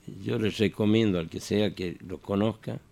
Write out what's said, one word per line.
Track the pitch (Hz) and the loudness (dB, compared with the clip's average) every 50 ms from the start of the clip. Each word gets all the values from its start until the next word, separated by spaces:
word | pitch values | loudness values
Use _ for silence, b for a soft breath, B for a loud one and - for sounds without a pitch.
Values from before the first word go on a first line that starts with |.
| _ - 98 98 98 | _ -16 -14 -10 -6
yo | 117 120 | -4 -2
les | 117 110 98 - - | 0 0 0 2 2
recomiendo | 107 95 - - 107 104 107 113 113 104 92 | 2 2 2 2 2 4 6 6 4 4 2
al | 87 82 82 | 0 -2 -4
que | - - | -8 -10
sea | - - 104 104 107 95 - | -4 0 0 2 2 0 -2
que | - 92 87 82 - - | -4 -6 -6 -6 -10 -10
lo | 90 92 - | -12 -12 -10
conozca, | - - 101 98 104 113 110 - - 120 110 - - - | -4 -2 0 2 2 2 0 -4 -8 -10 -10 -10 -12 -16